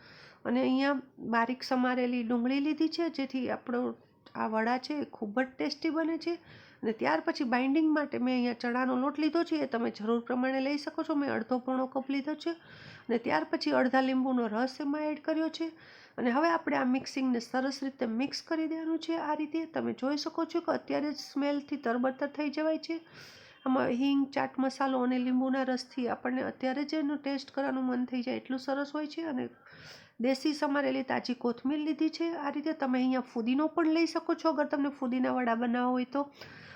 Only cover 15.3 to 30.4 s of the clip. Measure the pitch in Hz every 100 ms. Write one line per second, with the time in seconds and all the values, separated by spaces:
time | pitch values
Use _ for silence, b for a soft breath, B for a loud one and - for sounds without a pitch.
15.3 | 311 320 320 330 320 B B B - 240
16.3 | 254 330 330 - 277 254 262 254 277 262
17.3 | 240 233 254 262 269 269 - 233 226 277
18.3 | - - 320 320 320 320 320 330 330 294
19.3 | 302 302 320 320 - - 226 262 294 320
20.3 | 330 320 339 330 262 - 277 294 294 -
21.3 | 277 285 285 285 285 247 240 262 262 285
22.3 | 285 302 285 311 311 311 330 B B B
23.3 | B B B 262 254 247 240 277 277 277
24.3 | 269 262 - 262 - 269 262 247 254 247
25.3 | 254 262 269 254 254 - - 240 - 262
26.3 | 254 - 233 262 262 294 311 294 285 269
27.3 | 277 269 - 277 262 254 247 247 254 240
28.3 | 226 - 262 269 269 285 302 302 311 330
29.3 | 254 240 - B B B B B B 240
30.3 | 269